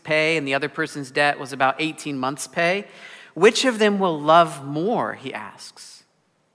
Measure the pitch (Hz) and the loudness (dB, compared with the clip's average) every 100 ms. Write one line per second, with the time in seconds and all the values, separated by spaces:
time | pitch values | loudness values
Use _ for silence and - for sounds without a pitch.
0 | - 156 156 160 139 135 147 - 156 147 | -2 0 2 0 0 -2 -4 -6 -6 -8
1 | 131 139 147 139 135 131 135 135 160 147 | -6 0 0 0 -6 0 0 0 -4 -6
2 | 156 139 131 143 - - 170 196 202 - | -8 -4 -4 -4 -6 -2 0 0 -6 -18
3 | - - - - 208 - 262 220 214 202 | -20 -20 -12 4 4 6 0 2 2 2
4 | 190 156 147 170 165 147 139 147 190 208 | 0 0 6 6 6 0 -8 -4 -2 -2
5 | 110 107 131 104 101 - - - - - | -4 -6 -10 -10 -12 -16 -20 -20 -20 -20
6 | _ _ _ _ _ | _ _ _ _ _